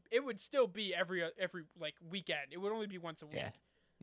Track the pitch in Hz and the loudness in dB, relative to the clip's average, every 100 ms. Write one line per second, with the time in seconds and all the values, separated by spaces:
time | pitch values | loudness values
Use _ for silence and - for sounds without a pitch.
0 | - 233 277 202 - 269 233 196 202 175 | 2 2 2 -4 0 6 6 4 0 2
1 | 175 180 165 - 185 180 156 - 156 - | 2 2 0 0 -2 -2 -10 -6 -6 -6
2 | 170 190 180 151 139 170 202 220 214 185 | -6 -4 0 0 -2 -2 0 0 -2 -4
3 | 170 160 151 - - - _ _ _ _ | -6 -8 -6 -4 -4 -8 _ _ _ _